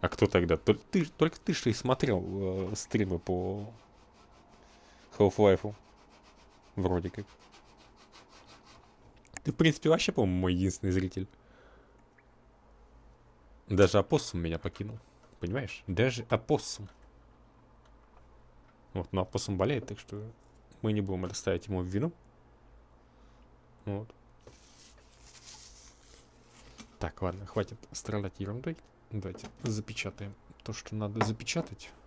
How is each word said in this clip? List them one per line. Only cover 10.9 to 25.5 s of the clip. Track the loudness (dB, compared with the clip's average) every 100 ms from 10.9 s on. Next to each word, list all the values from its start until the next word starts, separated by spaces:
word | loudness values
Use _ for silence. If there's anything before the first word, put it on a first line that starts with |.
зритель. | 0 0 -4 -10 -12 -20 -20 -20 -20 -20 -20 -20 -20 -20 -20 -20 -20 -20 -20 -20 -20 -20 -20 -20 -20 -20 -20 -2
Даже | 4 6 6
опоссум | 4 2 0 -4
меня | -2 -2
покинул. | -6 -6 -10 -10 -16 -20 -20 -8
Понимаешь? | -4 -4 -6 -10 -6
Даже | 2 4 2 -2
опоссум. | -2 2 0 0 -10 -12 -18 -20 -20 -20 -20 -20 -20 -20 -20 -20 -20 -20 -20 -20 -20 -20 -20 -20 -20 -10
Вот, | -8 -4
но | -2
опоссум | 0 -2 -2 0
болеет, | 2 0 -4
так | -12
что | -12 -12 -12 -16 -20 -20 -20 -6
мы | 0
не | 0
будем | 0 -2
это | -4
ставить | -4 -2 -2 -2
ему | -4
в | -2
вину. | -2 -2 -6 -20 -20 -20 -20 -20 -20 -20 -20 -20 -20 -20 -20 -20 -20 -20 -16 -8
Вот. | -8 -8 -18 -20 -20 -20 -20 -20 -20 -20 -20 -20 -20 -20 -20 -20